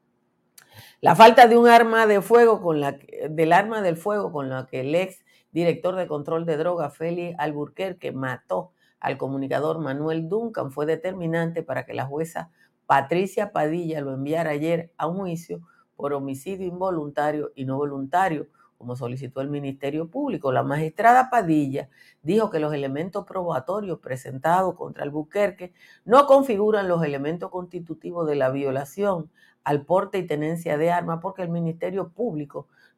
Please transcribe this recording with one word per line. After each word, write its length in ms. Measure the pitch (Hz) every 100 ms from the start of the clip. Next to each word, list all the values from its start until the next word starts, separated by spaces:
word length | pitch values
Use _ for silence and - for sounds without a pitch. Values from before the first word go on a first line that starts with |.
| _ _ _ _ _ - _ - - -
La 140 | 151
falta 320 | 160 226 233 233
de 100 | 233
un 120 | 233
arma 380 | 233 226 226 220
de 140 | 202
fuego 400 | 190 233 233 202
con 200 | 170 156
la 180 | 143 139
que, 300 | - - 147
del 240 | 156 160
arma 300 | 175 214 220
del 140 | 185 165
fuego 360 | 208 208 190
con 160 | 151 135
la 180 | 131 127
que 140 | 131
el 140 | 131
ex 300 | 160 185 - _ _ _
director 420 | 156 170 165 180
de 140 | 185 175
control 380 | 147 147 165 170
de 100 | 147
drogas, 400 | 170 175 143 -
Félix 400 | 165 175 170 170
Alburquerque, 720 | 151 147 147 - 190 180 143
mató 640 | 127 131 127 - 185 165 _ _ -
al 200 | - 139
comunicador 600 | 135 139 135 135 156 160
Manuel 500 | 143 135 156 160 160
Duncan 440 | 214 233 220 135
fue 140 | 135 151
determinante 760 | 156 185 185 165 170 165 165
para 220 | 151 127
que 100 | 123
la 120 | 117 131
jueza 440 | 147 165 170 165 _ _ _ -
Patricia 640 | 139 135 170 196 220 202
Padilla 480 | 156 151 170 170 156
lo 140 | 139
enviara 360 | 131 139 165 160
ayer 420 | 147 160 170 170 -
a 100 | 156
un 120 | 185
juicio 420 | 190 170 - 170 170 _ _
por 180 | - 139
homicidio 540 | 139 139 135 185 190 185
involuntario 840 | 180 190 170 147 147 147 151 143
y 120 | - 131
no 100 | 135
voluntario, 720 | 147 139 135 175 190 147 147 _ _ _
como 200 | 123 123
solicitó 460 | 120 131 131 135
el 80 | 139
Ministerio 600 | 143 143 135 139 156 165
Público. 400 | 254 285 185 139
La 140 | 127
magistrada 640 | 135 143 160 - 220 254 254
Padilla 580 | 240 175 156 139 135 - _ _ _
dijo 280 | 147 214 208
que 80 | 165
los 160 | 151
elementos 500 | 147 139 139 170 196 190
probatorios 720 | 190 175 147 - 202 202 156
presentados 720 | - 131 - 131 156 180 185
contra 300 | - 143 147
Alburquerque 680 | 143 151 151 202 196 190 180 _ - _
no 220 | 180 254 277
configuran 600 | 269 269 202 214 208 190
los 160 | 170
elementos 460 | 151 139 143 170 190
constitutivos 760 | 180 180 180 165 160 175 175 156
de 80 |
la 160 | 143 131
violación 800 | 139 139 135 147 - 202 175 156 _ _ _
al 240 | - 147 147
porte 320 | 185 196 196
y 80 | 170
tenencia 500 | 151 156 170 170 147
de 140 | 165
armas 300 | 175 170 165
porque 200 | 185 185
el 60 | 175
Ministerio 600 | 170 165 165 180 190 170
Público 580 | - 240 151 147 143 - _ _